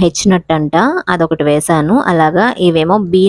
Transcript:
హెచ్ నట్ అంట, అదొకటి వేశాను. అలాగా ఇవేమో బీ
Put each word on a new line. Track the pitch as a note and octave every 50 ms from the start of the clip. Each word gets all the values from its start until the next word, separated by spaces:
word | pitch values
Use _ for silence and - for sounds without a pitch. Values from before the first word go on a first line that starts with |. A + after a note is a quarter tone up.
హెచ్ | F3+ E3+ - - - G3+
నట్ | F#3 E3+ - - D#3+
అంట, | D#3 D3+ D3 - E3+ A3 C#4 F4 F4+ - -
అదొకటి | F3+ F3 E3 D#3+ D#3+ - D3 D3
వేశాను. | D3 D3+ D3+ - E3+ D#3 D3 D#3+ A3+ C#4 - F#3
అలాగా | F3 E3 D#3 D#3 E3 F#3 G#3+ B3 - - F3+ F3
ఇవేమో | E3 D#3+ D#3 E3+ G3 G#3+ G3 E3+
బీ | F3+ F#3 F#3+